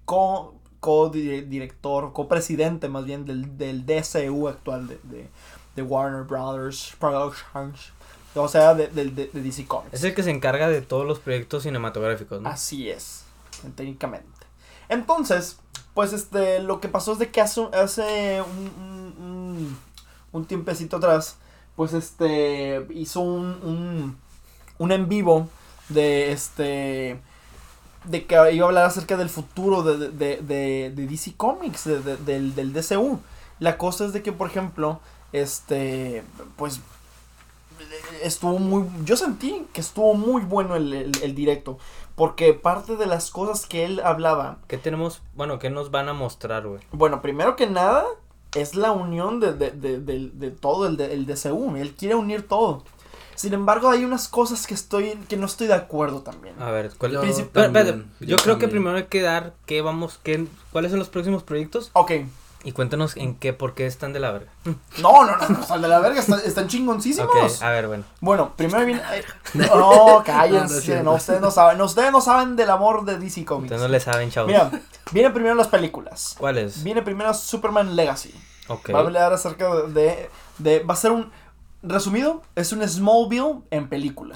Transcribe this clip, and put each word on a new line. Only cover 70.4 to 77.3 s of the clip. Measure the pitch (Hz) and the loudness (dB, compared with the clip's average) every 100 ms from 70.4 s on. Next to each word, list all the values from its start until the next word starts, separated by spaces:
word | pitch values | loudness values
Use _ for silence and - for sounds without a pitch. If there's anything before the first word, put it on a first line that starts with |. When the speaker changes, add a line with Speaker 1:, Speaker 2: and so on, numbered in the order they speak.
| 165 190 143 147 | 6 4 2 -2
Speaker 3:
cierto. | 131 - | 0 0
Speaker 1:
no, | 156 | 2
ustedes | 160 - 185 | 2 2 2
no | 196 | 4
saben, | 190 170 175 | 8 8 8
ustedes | 196 175 262 | 2 4 4
no | 269 | 4
saben | 254 254 254 240 | 6 4 4 2
del | 214 | 2
amor | 190 208 220 | 4 4 2
de | 202 185 | 0 -4
D | 185 | -6
C | 175 | -8
Comics. | 156 143 131 | -4 -4 -4
Speaker 2:
Ustedes | 117 | -2
no | 123 | 2
le | 131 | 2
saben, | 127 120 120 | 2 0 0
chavos. | 120 113 | 0 4
Speaker 1:
Mira, | 202 143 147 - - - | 6 4 0 -10 -20 -4
vienen | 180 262 | 2 2
primero | 247 226 233 | 4 2 2
las | 226 | 4
películas. | 190 165 - - - - - | 2 0 -6 -14 -12 -12 -6
Speaker 2:
¿Cuáles? | 139 127 104 107 | -2 -2 -4 -6
Speaker 1:
Viene | 160 220 | -4 -4
primero | 208 196 220 | -4 -2 -2